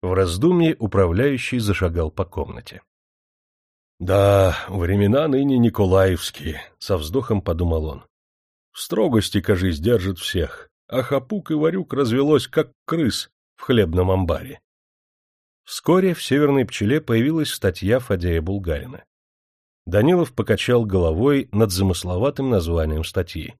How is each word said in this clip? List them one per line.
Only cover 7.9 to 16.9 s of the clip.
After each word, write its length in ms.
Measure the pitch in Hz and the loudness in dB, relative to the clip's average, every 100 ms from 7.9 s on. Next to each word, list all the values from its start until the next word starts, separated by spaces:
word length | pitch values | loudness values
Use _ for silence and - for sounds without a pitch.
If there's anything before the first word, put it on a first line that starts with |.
| 67 _ _ _ _ _ _ _ | -10 _ _ _ _ _ _ _
«В 80 | - | -16
строгости, 580 | - 202 190 113 - 104 | -6 0 2 2 2 -2
кажись, 400 | 90 95 92 78 | 0 0 0 -2
держат 400 | 90 117 92 92 | 0 0 0 -6
всех, 480 | - 92 73 - - _ _ | -6 -4 -6 -8 -20 _ _
а 120 | 127 | -6
хапук 480 | 123 139 127 208 - | -4 -4 -4 -8 -4
и 20 | |
варюк 400 | 156 156 185 - | -2 0 -2 -6
развелось, 540 | 131 131 120 143 147 127 | -2 0 2 4 2 2
как 260 | - 151 _ - | -2 -4 _ -6
крыс 460 | 160 139 - - _ _ _ | -2 0 -2 -8 _ _ _
в 60 | |
хлебном 500 | - 120 92 87 92 | 0 2 2 2 2
амбаре». 480 | 95 90 78 - - _ _ _ _ _ _ _ _ _ _ | 0 0 -4 -6 -18 _ _ _ _ _ _ _ _ _ _
Вскоре 500 | - - - 180 190 | -14 -6 2 2 2
в 80 | 165 | -2
«Северной 440 | - 139 147 139 117 | 0 2 4 2 0
пчеле» 340 | - 104 | -2 0